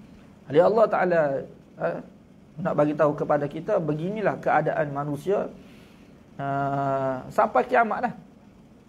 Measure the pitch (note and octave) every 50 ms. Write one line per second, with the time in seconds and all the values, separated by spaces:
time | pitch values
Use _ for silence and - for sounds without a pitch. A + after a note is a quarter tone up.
0 | - - - - - - - - - - C3+ D3+ F3+ F#3+ G#3 A3+ G#3+ G3+ - -
1 | F#3 F#3 F3 E3 D3+ C#3+ C#3 C3 C3+ - - - - - - - D#3+ E3 - D#3+
2 | - - - - - - - - - - - - F#3+ D#3+ - D3 D3 D3 D3+ D3+
3 | D#3+ D3 D3 - D#3+ C3 D3+ D3 C#3+ C#3+ - D#3+ E3+ A3 G#3+ G3 E3 D3 D3+ D#3
4 | E3 F#3 G#3+ A3 G3+ E3 C3+ - - F3 C#3+ D#3 D3+ D#3 - - D#3 C#3+ C#3 C#3
5 | D3 D3 C#3+ C#3+ D3+ F3+ G3+ - - - - - - - - - - - - -
6 | - - - - - - - - C#3 C#3 C#3 C#3 C#3 C#3 C#3 C#3 C#3 C#3 C3+ C3+
7 | C3+ C3 C3 B2+ - C#3 D3 - A3 A3+ - B3+ A#3+ - B3+ A#3+ A#3 G#3+ G#3 -
8 | B3+ A#3 - - - - - - - - - - - - - - -